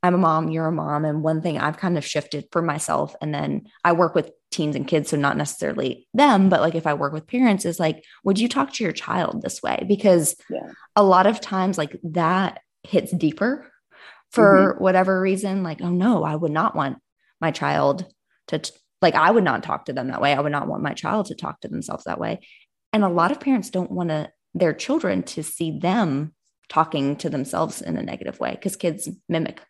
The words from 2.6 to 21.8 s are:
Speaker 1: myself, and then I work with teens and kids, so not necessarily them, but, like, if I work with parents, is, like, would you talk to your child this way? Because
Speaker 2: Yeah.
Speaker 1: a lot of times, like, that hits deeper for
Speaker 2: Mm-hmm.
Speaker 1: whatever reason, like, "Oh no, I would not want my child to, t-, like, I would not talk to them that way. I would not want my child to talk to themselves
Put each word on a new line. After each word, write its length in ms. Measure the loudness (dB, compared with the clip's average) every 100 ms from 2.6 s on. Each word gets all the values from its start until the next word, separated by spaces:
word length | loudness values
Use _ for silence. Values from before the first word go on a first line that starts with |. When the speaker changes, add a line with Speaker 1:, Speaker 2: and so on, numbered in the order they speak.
Speaker 1:
myself, 540 | -2 -4 -2 -2 -2 -6
and 120 | -6
then 340 | -4 -4 -4 -8 _
I 100 | 2
work 220 | 4 4 2
with 160 | -2 _ _
teens 240 | -4 -2 -2
and 120 | 0
kids, 220 | 0 0
so 80 | 0
not 200 | 0 0
necessarily 680 | -4 -4 -6 -4 -4 -6 _
them, 360 | 4 6 6 6
but, 120 | 4
like, 140 | 2 0
if 100 | -2
I 80 |
work 200 | -2 -2
with 140 | -6 -6
parents, 380 | 2 2 2 -2
is, 140 | -2
like, 240 | -2 -2 -12 -6
would 160 | 0 2
you 80 | 2
talk 260 | 0 -4
to 100 | -4
your 100 | -4
child 480 | -6 -6 -2 -2 -4
this 200 | -8 -8
way? 200 | -4 -4 0
Because 480 | 2 6 6 4 -4 _
Speaker 2:
Yeah. 180 | -12 -12 -20 -2 4
Speaker 1:
a 80 |
lot 220 | 6 8 6
of 160 | 2
times, 360 | -4 -2 -2 -2
like, 220 | -4 -6
that 580 | -6 -2 0 2 -2 -6 _ _
hits 280 | 0 0 0
deeper 600 | 0 0 0 -2 -2 -8 _ _ _ -20 -20 _
for 420 | 6 8 8 6 2
Speaker 2:
Mm-hmm. 80 |
Speaker 1:
whatever 380 | 2 4 4 2
reason, 420 | 2 0 -2 -2
like, 180 | -4 -4
"Oh 80 | -2
no, 320 | 0 2 2
I 120 | 0 -2
would 160 | -2
not 240 | 0 -2 -2
want 220 | -4 -6 _ _ _ _
my 120 | -4
child 540 | -2 -2 2 2 0 -6 _ _ _ -8
to, 120 | -6
t-, 120 | -6 _ _ _
like, 140 | 2 6
I 160 | 6
would 120 | 6
not 200 | 2 0
talk 220 | -2 -6 -4
to 80 |
them 140 | -6 -6
that 140 | -2
way. 120 | 0
I 60 | 2
would 100 | 0
not 160 | -2 -4
want 160 | -4
my 100 | -6
child 340 | -6 -4 -2 -4
to 80 | -6
talk 260 | -10 -10
to 60 | -10
themselves 360 | -10